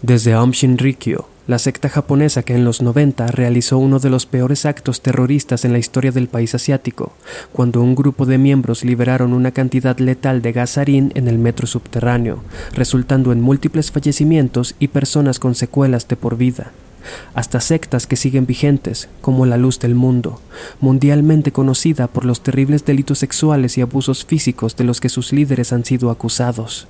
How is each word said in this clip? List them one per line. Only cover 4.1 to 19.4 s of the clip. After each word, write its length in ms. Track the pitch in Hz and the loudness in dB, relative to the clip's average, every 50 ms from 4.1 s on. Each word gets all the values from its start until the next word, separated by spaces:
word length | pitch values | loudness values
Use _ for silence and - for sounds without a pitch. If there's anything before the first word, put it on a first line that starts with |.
los 160 | 131 127 123 | 0 0 0
peores 400 | - - 127 123 127 143 135 - | -2 -2 -2 0 0 0 0 0
actos 340 | 151 143 - - - 123 - | -4 -4 -2 -4 -6 -6 -2
terroristas 640 | - 131 120 123 127 127 143 147 135 - 127 117 - | -2 -2 0 2 2 2 2 0 0 -2 -4 -2 0
en 80 | 127 120 | 0 0
la 60 | 120 | 0
historia 340 | 117 - - 135 127 135 123 | 0 0 -2 0 0 0 0
del 160 | 131 123 120 | 0 -2 -2
país 260 | - 120 117 113 - | -2 -2 -2 -2 -2
asiático, 600 | 123 - - 139 131 - - - - - - - _ - - - - - - - | -4 -2 0 -2 -2 -2 -6 -8 -6 -10 -10 -10 _ -20 -18 -18 -18 -18 -12 -2
cuando 260 | - 123 123 117 120 | 0 0 0 2 2
un 140 | 120 123 127 | 2 2 2
grupo 320 | 131 139 143 135 - 139 | 4 2 0 2 0 0
de 100 | 127 131 | 2 4
miembros 480 | 131 135 139 139 135 123 - 117 - - | 4 4 4 4 2 2 0 -2 -2 0
liberaron 480 | 123 123 117 123 120 127 127 127 123 123 | -2 0 0 0 0 2 0 2 2 2
una 180 | 123 123 127 | 2 0 0
cantidad 480 | 127 - 131 127 127 131 123 135 127 123 | 0 -2 -2 0 0 0 0 0 0 2
letal 440 | 131 127 127 127 - 139 131 127 117 | 0 0 0 0 0 0 0 0 0
de 100 | 120 113 | -2 -2
gas 200 | 123 123 120 - | -2 -2 -2 -2
sarín 380 | 143 143 143 139 139 135 139 - | -2 0 2 2 2 2 2 0
en 120 | - 127 | -2 0
el 120 | 123 117 113 | 0 2 2
metro 280 | 117 117 117 - - | 2 0 0 -2 -4
subterráneo, 760 | 117 - 120 - - - 120 113 120 123 120 117 113 87 - - - - - - - - | -4 -4 -6 -8 -6 -6 -2 0 0 0 0 0 -2 -4 -8 -10 -16 -14 -14 -14 -10 -4
resultando 580 | - 127 - - 131 123 - 135 135 131 127 120 | -4 -2 0 0 0 0 2 0 2 2 2 2
en 80 | 117 | 2
múltiples 500 | 117 127 139 139 - 160 - 160 147 - | 2 2 2 2 0 -2 -2 -2 -4 -2
fallecimientos 840 | - 151 139 156 139 - 151 151 160 160 139 123 - - 123 - - - | -4 -2 -2 -2 0 2 2 2 4 2 2 0 0 -2 -4 -4 -4 -4
y 100 | 143 135 | -4 -2
personas 500 | - 143 143 - - 151 147 139 127 - | 0 -2 -2 0 0 0 2 0 0 0
con 160 | - 131 120 | -2 -2 -2
secuelas 520 | - 127 117 - 139 139 135 127 120 - | -2 -4 -4 0 0 2 2 2 0 -2
de 100 | - - | -4 -6
por 200 | - - 120 120 | -4 -2 -4 -2
vida, 340 | 113 123 127 120 - - - - - - - - - - - - - - - - | 0 0 0 0 -2 -10 -14 -16 -20 -20 -20 -20 -20 -20 -18 -18 -18 -18 -10 -8
hasta 260 | - 117 - - 123 | -8 -6 -2 -4 -4
sectas 460 | - - 165 160 - - - 123 - | 0 0 -2 -2 -2 -2 -4 -4 -2
que 100 | - - | -2 -4
siguen 280 | 123 - 139 127 135 127 | -2 0 0 0 0 0
vigentes, 640 | 127 127 - - 143 143 135 - - - - - - - - - | 0 -2 0 2 2 2 0 0 -6 -8 -8 -10 -14 -18 -6 -2
como 240 | - 131 131 | 0 2 2